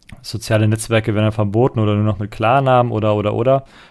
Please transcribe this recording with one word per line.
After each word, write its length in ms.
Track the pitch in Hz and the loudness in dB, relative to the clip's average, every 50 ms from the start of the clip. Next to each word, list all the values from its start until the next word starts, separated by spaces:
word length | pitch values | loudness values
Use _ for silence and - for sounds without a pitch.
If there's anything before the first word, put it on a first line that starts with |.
| _ - - - | _ -20 -20 -20
soziale 460 | - - - 107 - - 110 107 107 | -14 -12 -12 -8 -4 0 0 2 2
Netzwerke 460 | 107 110 110 - - 113 110 110 117 104 | 2 0 -2 -2 -2 -2 0 0 0 0
werden 120 | 107 107 | 0 0
dann 60 | 107 107 | 0 0
verboten 460 | - 107 101 98 113 123 139 - 117 | -2 -2 0 0 2 0 0 0 0
oder 160 | 107 104 104 | 0 0 0
nur 80 | 104 104 | 0 0
noch 160 | 107 104 95 | 0 -2 -4
mit 120 | 107 104 | -6 -8
Klarnamen 600 | - - 110 110 127 139 135 131 127 123 123 117 | -6 -2 0 0 2 2 2 2 2 2 2 0
oder, 240 | 110 110 107 107 107 | 0 -2 0 0 0
oder, 180 | 104 101 104 107 | 0 0 0 0
oder. 320 | 107 117 127 135 135 - - - - - - | 0 2 2 2 0 0 -6 -20 -20 -20 -20